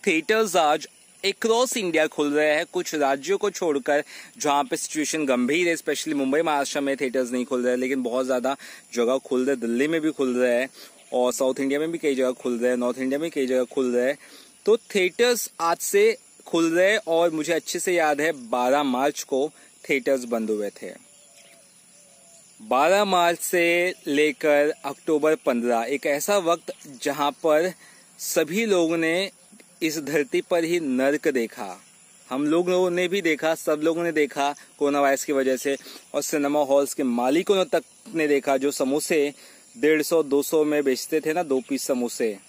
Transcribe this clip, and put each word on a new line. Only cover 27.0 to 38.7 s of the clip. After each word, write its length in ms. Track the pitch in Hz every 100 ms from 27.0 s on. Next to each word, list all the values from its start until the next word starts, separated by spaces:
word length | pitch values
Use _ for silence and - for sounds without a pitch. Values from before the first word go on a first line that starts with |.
जहाँ 280 | 147 143 143
पर 420 | 135 160 151 180 - - - _ -
सभी 460 | - 175 147 185 226
लोगों 320 | 185 165 170
ने 340 | 160 170 196 _ _ - - _
इस 180 | 160 156
धरती 420 | 139 156 139 180
पर 220 | - 175
ही 160 | 165 175
नर्क 480 | 151 127 135 147 160
देखा। 540 | 131 113 - 101 87 - _ _ _ -
हम 180 | 131 147
लोगों 420 | 165 180 180 180
ने 180 | 175 180
भी 140 | 196
देखा, 340 | 165 151 160 160
सब 260 | - 151
लोगों 200 | 156 165
ने 80 | 170
देखा 440 | 156 143 147 143 147 - _
कोरोना 220 | 143 143
वायरस 220 | 139 139
की 100 | -
वजह 240 | 139 131 127
से, 200 | 143 139 - - -
और 80 | 143
सिनेमा 420 | 143 156 143 147
हॉल्स 300 | 135 139 139
के 100 | -
मालिकों 520 | 135 120 123 156 190 190
ने 100 | 170
तक 180 | 165 - _ -
ने 140 | 165 151
देखा 300 | 143 135 135
जो 140 | 139